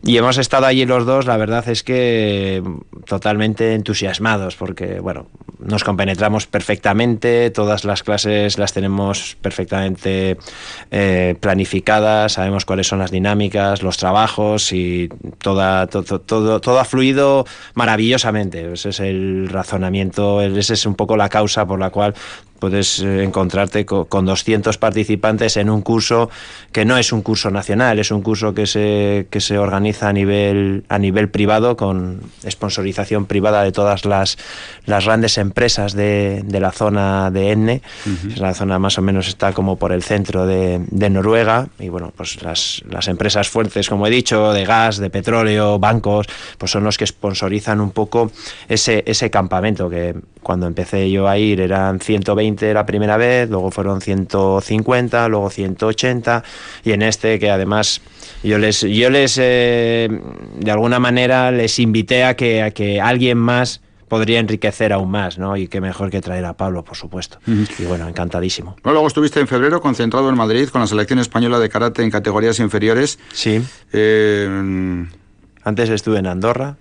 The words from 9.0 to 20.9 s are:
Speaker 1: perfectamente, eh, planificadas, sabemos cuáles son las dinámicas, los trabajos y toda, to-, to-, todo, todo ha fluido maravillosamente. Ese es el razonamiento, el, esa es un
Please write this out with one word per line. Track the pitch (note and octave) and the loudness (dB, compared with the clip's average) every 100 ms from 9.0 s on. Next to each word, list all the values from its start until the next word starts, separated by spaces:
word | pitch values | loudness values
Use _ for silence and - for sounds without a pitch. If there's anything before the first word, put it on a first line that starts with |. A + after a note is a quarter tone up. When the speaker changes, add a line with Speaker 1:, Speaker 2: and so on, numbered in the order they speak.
| G2 G2 - - | -2 -4 -8 -8
Speaker 1:
perfectamente, | F#2+ - F#2 G2 F#2+ F#2 F#2+ F#2+ F#2+ F2+ - - - - - | -8 -6 -4 -2 -2 -4 -4 -2 -2 -4 -8 -18 -18 -18 -6
eh, | G#2 G2 F2+ F2+ F2 | 0 2 2 2 0
planificadas, | G2+ F#2+ F#2+ G2 F2+ G#2+ G#2+ G#2+ G#2+ | 0 0 0 -2 2 2 4 4 2
sabemos | - F#2+ G2 | 0 -2 -2
cuáles | - F#2+ F#2 | -2 -2 0
son | G2 | -2
las | F#2 | -2
dinámicas, | F#2+ G2 G#2 G2+ G2+ G2 G2 | 0 0 2 0 0 0 0
los | F#2+ - | -2 -2
trabajos | F#2 G2+ A2 - G#2+ G#2+ - | 0 2 2 0 0 0 0
y | F#2 F2+ F2 F2 - - - | -2 -2 -2 -4 -8 -16 -6
toda, | G2+ G2 F#2+ F#2+ F#2 | -2 2 2 2 0
to-, | G2+ | -2
to-, | F2+ F#2+ | -4 -6
todo, | - A2 A2 A2 | -2 0 2 2
todo | - B2+ | 4 2
ha | |
fluido | B2+ C3 C3 C3+ C#3 C#3 C3 - - | 2 2 2 4 4 4 0 -8 -10
maravillosamente. | - A#2 A2 A2+ B2+ A#2 G#2+ G2 E2+ E2 | -2 0 2 2 2 0 -2 -4 -6 -10
Ese | F2 G2+ | -8 -8
es | G2 | -4
el | G2 F#2+ F#2+ F#2+ F#2+ | -4 -2 -2 -2 -2
razonamiento, | F#2+ F#2 G2 F#2 G2 F#2+ F2+ G2+ G2+ | -4 -4 -2 -2 -2 -2 0 0 2
el, | G2+ G2 | 2 0
esa | G2+ | 0
es | A2 | 0
un | G#2+ | -2